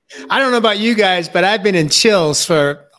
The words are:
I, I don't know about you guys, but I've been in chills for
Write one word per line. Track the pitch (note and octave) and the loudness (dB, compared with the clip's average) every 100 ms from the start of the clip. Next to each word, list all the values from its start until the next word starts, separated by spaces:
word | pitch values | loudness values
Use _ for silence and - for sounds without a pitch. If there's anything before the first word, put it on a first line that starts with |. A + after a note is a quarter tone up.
| _ - - | _ -18 -4
I, | A#3 | -2
I | |
don't | C4+ | 0
know | A#3+ | 2
about | A3 G3+ | 0 0
you | A3 | 0
guys, | A3+ G3 F3+ E3+ | 0 0 0 -2
but | F3+ | -2
I've | F#3 G#3+ | 0 0
been | G3+ | 0
in | F#3 D3+ | 0 0
chills | - A3+ G#3 D#3 C#3+ | 0 2 2 2 -2
for | - D#3+ C#3+ C#3+ _ | 0 0 0 -2 _